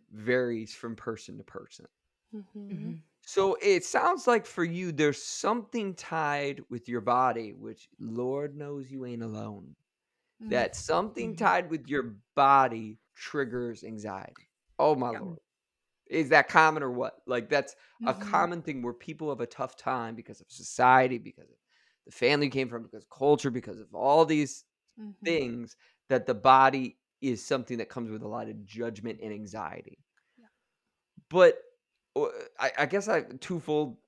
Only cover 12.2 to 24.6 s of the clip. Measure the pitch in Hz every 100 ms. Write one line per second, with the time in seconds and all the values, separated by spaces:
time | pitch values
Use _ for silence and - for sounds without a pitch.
12.2 | _ - 139 139 131 113 110 107 _ -
13.2 | - 147 131 123 120 107 - 110 104 95
14.2 | - - _ _ _ - 151 143 120 113
15.2 | 185 165 _ _ _ _ _ _ - 156
16.2 | 143 151 139 175 156 156 135 123 117 -
17.2 | - 123 110 143 139 - _ - 233 196
18.2 | 202 175 175 175 156 135 120 120 - 151
19.2 | 156 127 120 - 131 - - 127 113 113
20.2 | 113 107 - - - - 127 131 127 120
21.2 | 107 - 65 _ _ _ _ _ - -
22.2 | 123 147 143 135 127 117 107 110 - -
23.2 | 139 147 139 123 110 110 107 98 131 151
24.2 | 160 156 139 -